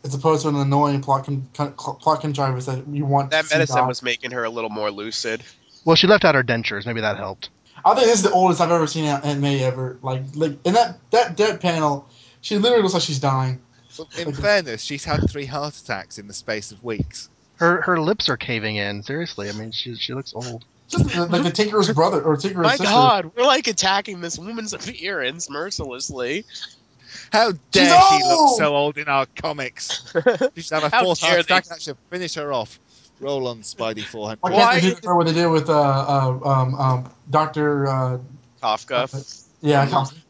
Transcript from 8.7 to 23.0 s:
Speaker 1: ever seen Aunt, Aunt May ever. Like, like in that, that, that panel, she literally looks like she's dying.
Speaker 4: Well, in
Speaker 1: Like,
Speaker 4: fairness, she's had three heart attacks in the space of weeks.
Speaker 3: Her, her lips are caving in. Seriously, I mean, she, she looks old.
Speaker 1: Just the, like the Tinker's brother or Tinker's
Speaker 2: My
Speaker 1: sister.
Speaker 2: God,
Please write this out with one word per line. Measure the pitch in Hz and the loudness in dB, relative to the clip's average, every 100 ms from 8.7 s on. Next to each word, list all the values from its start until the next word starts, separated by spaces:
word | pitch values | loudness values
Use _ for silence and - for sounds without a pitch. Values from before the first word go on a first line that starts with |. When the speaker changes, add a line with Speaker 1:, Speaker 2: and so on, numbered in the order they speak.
Speaker 1:
ever | 170 151 | 2 2
seen | 160 | -2
Aunt, | 151 143 | -2 -2
Aunt | 143 143 | -2 -2
May | 143 139 | 0 0
ever. | 131 127 127 127 | 0 -2 -8 -8
Like, | 131 131 135 | -6 -6 -6
like | 147 156 139 | -4 -4 -2
in | 175 | 0
that, | 214 226 - _ | 2 2 -2 _
that, | 220 240 170 | 2 2 2
that | 214 175 | 0 2
panel, | 180 165 151 143 - - - _ | -2 0 0 -2 -8 -20 -20 _
she | - 208 | -4 0
literally | 226 240 | 4 4
looks | 190 | 4
like | 185 | 0
she's | 151 139 | -2 -2
dying. | 143 131 131 127 _ _ _ - | 0 0 -2 -4 _ _ _ -20
Speaker 4:
Well, | 160 - | -14 -8
in | 165 | -8
Speaker 1:
Like, | 135 | -2
Speaker 4:
fairness, | 202 208 160 113 | 2 2 0 -8
she's | - 143 | -8 -10
had | 160 147 - | -4 -2 -2
three | 147 135 | -4 -8
heart | 143 147 - | -8 -8 -10
attacks | - 101 85 - | -10 -10 -10 -18
in | 101 | -16
the | |
space | 104 - 107 101 | -14 -6 -6 -8
of | 101 | -14
weeks. | 120 107 - - - _ _ _ | -8 -6 -6 -8 -20 _ _ _
Speaker 3:
Her, | 170 175 | 2 2
her | 170 175 | 2 0
lips | 156 214 - | 0 0 -2
are | 123 | -4
caving | - 117 107 107 | -4 -4 -4 -4
in. | 101 104 | -4 -6
Seriously, | 101 143 170 - 101 | -8 -8 -8 -8 -8
I | |
mean, | 107 110 | -8 -10
she, | 110 127 117 | -10 -10 -10
she | - | -8
looks | 127 135 | -8 -10
old. | 110 123 117 _ _ _ | -10 -10 -12 _ _ _
Speaker 1:
Just | 175 - | -2 -2
the, | 170 175 | -2 -2
like | 175 | 0
the | 175 | -2
Tinker's | 185 208 208 175 | 0 0 0 0
brother | 143 165 175 | 2 2 2
or | 160 143 | 0 -2
Tinker's | 190 185 | -2 0
Speaker 2:
My | 175 262 | 0 2
Speaker 1:
sister. | |
Speaker 2:
God, | 208 226 | 2 4